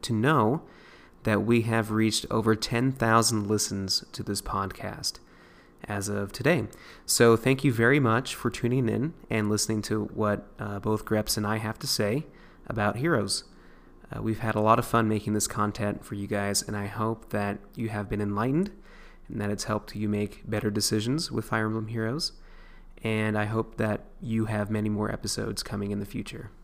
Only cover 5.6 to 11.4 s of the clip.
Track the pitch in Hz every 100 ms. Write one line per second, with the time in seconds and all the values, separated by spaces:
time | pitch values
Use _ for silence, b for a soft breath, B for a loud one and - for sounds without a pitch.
5.6 | B B - 101 98 101 98 - 127 165
6.6 | 107 B B B - - 117 113 127 135
7.6 | 147 113 117 143 123 113 127 - 131 -
8.6 | 120 127 117 107 139 170 - 113 104 107
9.6 | - 110 - 110 107 - 107 101 - -
10.6 | 107 101 110 107 - 107 104 -